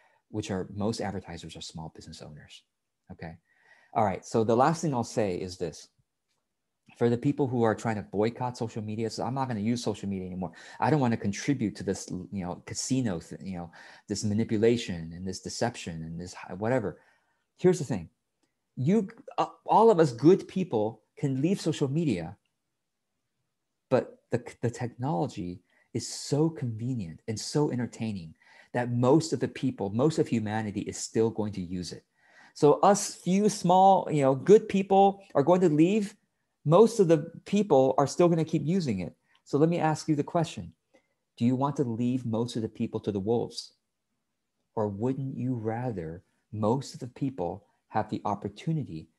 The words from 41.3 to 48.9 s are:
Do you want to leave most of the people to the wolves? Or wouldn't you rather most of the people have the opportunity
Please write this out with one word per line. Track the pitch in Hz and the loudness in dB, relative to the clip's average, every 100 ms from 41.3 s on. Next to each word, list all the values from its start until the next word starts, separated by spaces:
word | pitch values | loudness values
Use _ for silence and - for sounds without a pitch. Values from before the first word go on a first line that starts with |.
| - | -2
Do | |
you | 120 127 | 0 2
want | 139 143 | 0 -2
to | |
leave | 120 113 123 127 120 | -4 -2 -2 -2 -2
most | 110 120 123 | -2 -2 -4
of | |
the | 110 | -6
people | - 117 107 | -6 -6 -4
to | - | -4
the | 101 | -4
wolves? | 101 117 - - - _ _ _ _ _ _ _ _ _ _ 117 | 0 -2 -2 -10 -16 _ _ _ _ _ _ _ _ _ _ -4
Or | 104 | -4
wouldn't | 98 123 135 135 - | -2 -4 -4 -6 -6
you | 123 123 | -4 -4
rather | 110 113 127 95 80 85 - _ _ | -4 -4 -4 -6 -8 -12 -18 _ _
most | 104 107 135 - | -2 0 0 -2
of | - | -12
the | 127 | -14
people | - 139 - 87 101 _ _ _ | -6 -6 -4 -6 -6 _ _ _
have | 110 104 | -4 -4
the | - | -4
opportunity | - 101 104 - - 160 - | -4 -4 -6 -8 -6 -6 -6